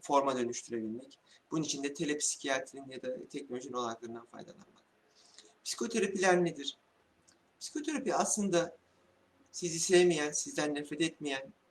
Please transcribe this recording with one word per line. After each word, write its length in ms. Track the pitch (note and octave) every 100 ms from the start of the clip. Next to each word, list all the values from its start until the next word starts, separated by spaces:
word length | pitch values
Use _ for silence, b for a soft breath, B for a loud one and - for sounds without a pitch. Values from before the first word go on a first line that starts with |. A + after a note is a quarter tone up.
forma 360 | - C#3 C#3 B2+
dönüştürebilmek, 840 | A#2+ B2 - A#2 A2 A2+ C#3 - b b _
bunun 120 | D#3+
için 200 | D3+ C#3
de 100 | C#3
telepsikiyatrinin 960 | C#3+ D3+ D3 - - C#3+ C3 C3 C3+ C3
ya 120 | C3
da 260 | B2+ B2+ -
teknolojinin 460 | C#3+ C#3 B2 C#3
olanaklarından 520 | B2 A#2 A#2 A#2 A#2 A#2
faydalanmak. 580 | A2+ G2+ - - _ _ _ _ B B B B _ -
Psikoterapiler 800 | - A#3 A3+ G3 F#3+ F#3+ F3+ F3
nedir? 320 | C#3+ C#3+ - _ _ _ _ _ _ _ _
Psikoterapi 560 | - D4+ D4+ C#4+ - D#3+
aslında 600 | G3+ - G3+ F3 E3 - _ _ _ _ _ _ _
sizi 280 | - F3 D#3+
sevmeyen, 520 | E3 F3+ F3+ D#3+ D3+
sizden 440 | D3+ - D3+ D3+ D3
nefret 260 | D3 D3+
etmeyen, 520 | E3 - D3 C3+ - - _